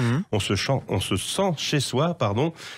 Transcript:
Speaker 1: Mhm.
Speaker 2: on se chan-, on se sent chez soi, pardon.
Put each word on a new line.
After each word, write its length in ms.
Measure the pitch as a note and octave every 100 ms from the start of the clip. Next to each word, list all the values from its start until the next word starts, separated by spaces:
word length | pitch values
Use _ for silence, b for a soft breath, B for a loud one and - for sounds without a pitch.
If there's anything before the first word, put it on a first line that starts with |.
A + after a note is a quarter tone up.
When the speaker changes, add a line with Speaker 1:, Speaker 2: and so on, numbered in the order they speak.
Speaker 1:
Mhm. 220 | A#2+ C3 -
Speaker 2:
on 60 | G#2
se 140 | - G2
chan-, 280 | - C3 -
on 100 | F#2+
se 160 | - G2
sent 380 | - - F#3+ D3+
chez 240 | - D3
soi, 360 | - A#2+ E3 E3
pardon. 360 | A2 G2+ E3 - B